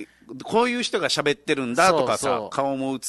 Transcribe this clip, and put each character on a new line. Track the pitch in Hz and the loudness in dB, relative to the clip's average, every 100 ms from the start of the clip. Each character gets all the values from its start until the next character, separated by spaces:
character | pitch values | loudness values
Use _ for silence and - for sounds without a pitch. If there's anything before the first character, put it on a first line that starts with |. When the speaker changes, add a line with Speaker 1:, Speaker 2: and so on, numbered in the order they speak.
| - _ - 131 | -18 _ -18 -16
Speaker 1:
こ | - 214 | 0 2
う | 247 | 2
い | 240 | 0
う | |
人 | 233 208 | -2 -2
が | 143 | 0
喋 | - 147 | 0 0
っ | 143 | 0
て | - | -2
る | 143 123 | -2 0
ん | 123 | 2
だ | 185 | 4
と | 160 123 | 4 2
か | |
さ、 | 107 | 0
Speaker 2:
そ | - | 0
う | 123 | -2
そ | 101 | -2
う。 | |
Speaker 1:
顔 | - 139 135 | -2 -2 -2
も | 135 | -4
映 | |
っ | 135 | -4